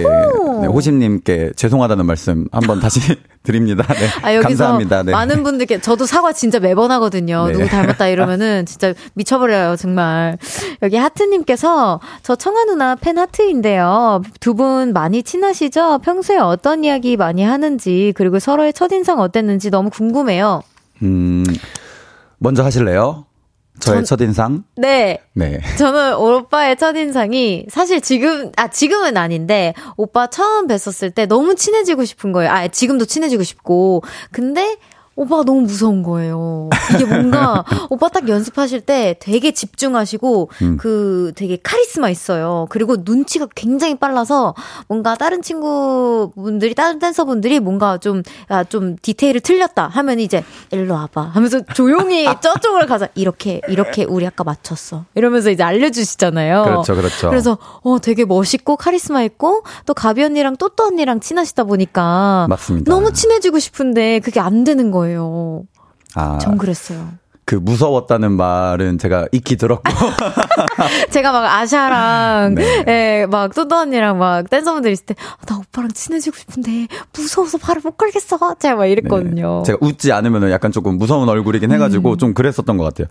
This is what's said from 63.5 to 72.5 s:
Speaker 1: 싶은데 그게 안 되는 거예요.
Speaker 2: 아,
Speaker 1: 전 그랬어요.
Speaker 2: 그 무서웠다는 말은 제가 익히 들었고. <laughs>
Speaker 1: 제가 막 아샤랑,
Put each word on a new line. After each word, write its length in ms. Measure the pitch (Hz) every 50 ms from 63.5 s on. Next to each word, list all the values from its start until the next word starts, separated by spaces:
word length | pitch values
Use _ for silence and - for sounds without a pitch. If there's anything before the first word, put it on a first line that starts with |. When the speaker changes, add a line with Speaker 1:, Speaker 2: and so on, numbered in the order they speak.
| 302 311
Speaker 1:
싶은데 600 | - - - - 269 262 233 226 220 220 226 220
그게 180 | 208 247 214 226
안 240 | 180 180 202 226 254
되는 260 | 285 302 262 247 214
거예요. 220 | 190 180 170 170 170 170 165 160 165 170 170 165 160 160 180 - _ _ _ _ _ _ _ - -
Speaker 2:
아, 220 | - 78 73 73 73
Speaker 1:
전 180 | 73 202 208 202
그랬어요. 520 | 202 185 175 - - - 175 160 165 165 170 180 _ _ _ _ _
Speaker 2:
그 120 | - -
무서웠다는 760 | 98 87 101 120 110 147 151 135 127 120 - 120 110 107 104 98
말은 640 | 92 90 90 90 90 92 90 90 87 95 92 90 82
제가 300 | - 92 92 90 85 - -
익히 240 | 127 - - 127 -
들었고. 260 | 117 110 120 - -
<laughs> 1300 | 359 - - - 330 - - 226 196 - - - - 679 640 - - 466 - - 143 302 - 622 -
Speaker 1:
제가 220 | - 285 262 277
막 120 | 254 240 226 214 - 202
아샤랑, 960 | 233 220 277 285 269 269 262 240 226 226 233 226 226 226 220 214 202 202